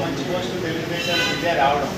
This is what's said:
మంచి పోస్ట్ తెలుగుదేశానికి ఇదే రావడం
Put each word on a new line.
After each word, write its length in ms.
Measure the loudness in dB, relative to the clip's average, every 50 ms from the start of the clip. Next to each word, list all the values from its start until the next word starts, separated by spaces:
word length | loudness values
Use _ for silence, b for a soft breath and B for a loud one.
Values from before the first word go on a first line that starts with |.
| 0
మంచి 180 | -2 -2 -2 -2 -2
పోస్ట్ 240 | -2 -2 -2 -2 -4 -4 -2
తెలుగుదేశానికి 640 | -2 -2 -2 -2 -2 -4 -2 -2 0 2 2 2 0 0
ఇదే 160 | 0 0 2 2 4 4
రావడం 300 | 4 4 2 0 -2 -4